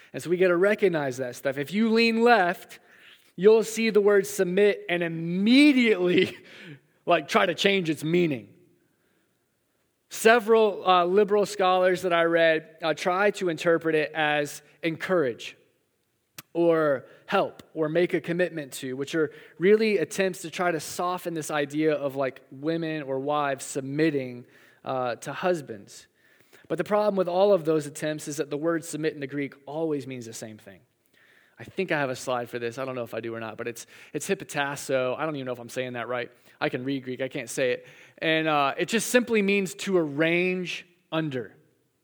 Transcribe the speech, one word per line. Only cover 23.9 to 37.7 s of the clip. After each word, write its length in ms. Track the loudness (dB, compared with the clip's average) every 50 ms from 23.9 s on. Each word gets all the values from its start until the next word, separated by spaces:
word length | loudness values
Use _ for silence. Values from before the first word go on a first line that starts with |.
| -2 0 2 2 2 0 -4 -6 -10 -14 -18 -20 _ -20 -20 _ _ _ -8
uh, 300 | -6 -4 -2 -2 -2 -4
to 180 | -6 -8 -10 -10
husbands. 760 | -4 -2 0 -2 -2 -4 -10 -14 -16 -16 -20 -20 -20 -20 _ _ _ _ _ _ _ _ _ -20 -20 -8 _
But 80 | -6 -6
the 80 | -2
problem 300 | 0 0 2 2 2 2
with 120 | 0 0 0
all 240 | 2 4 6 6
of 140 | 6 4 4
those 200 | 2 2 2 0
attempts 420 | -2 -8 -6 -6 -4 -4 -6 -8 -8
is 80 | -6 -6
that 120 | -6 -4
the 80 | -4 -4
word 280 | -2 -2 -2 -2 -4
submit 300 | -6 -8 -4 -4 -4 -4
in 40 | -6
the 80 | -10 -8
Greek 260 | -6 -6 -6 -6 -8 -14 _
always 420 | -12 -6 -4 -2 -2 -2 -4 -4 -8
means 200 | -12 -12 -12 -14
the 60 | -14
same 260 | -14 -14 -14 -16 -18
thing. 200 | -20 -20 -20 -20 _ _ _ _ _ _ _ _ _ _ _ _ _ _ _ -20
I 60 | -20
think 280 | -12 -6 -6 -4 -2
I 80 | -2 -2
have 100 | -2 -4
a 60 | -4 -6
slide 320 | -6 -4 -4 -4 -4 -6
for 100 | -8 -6
this. 180 | -6 -6 -6 -6
I 80 | -8
don't 100 | -8 -6
know 80 | -8 -8
if 100 | -8 -8
I 80 | -8
do 120 | -8 -8 -8
or 60 | -8
not, 180 | -10 -12 -10 -10
but 100 | -10 -10
it's, 180 | -10 -10 -16 -20 -20 -20 -20 -12 -10
it's 140 | -10 -6 -4
hypotasso. 920 | -6 -6 -6 -8 -4 -4 -4 -4 -4 -8 -6 -2 -2 0 0 -2 -2 -4
I 80 | -4
don't 100 | -6 -6
even 100 | -6 -8
know 80 | -8 -10
if 60 | -10
I'm 100 | -10 -10
saying 240 | -8 -8 -6 -6 -6
that 140 | -8 -6 -6
right. 220 | -6 -6 -6 -8 -12 _ _ -20 _ _
I 100 | -6 -4
can 140 | -4 -4 -4
read 200 | -4 -4 -4 -6
Greek. 180 | -8 -8 -6
I 80 | -6 -6
can't 200 | -6 -10 -10 -8
say 220 | -4 -2 0 0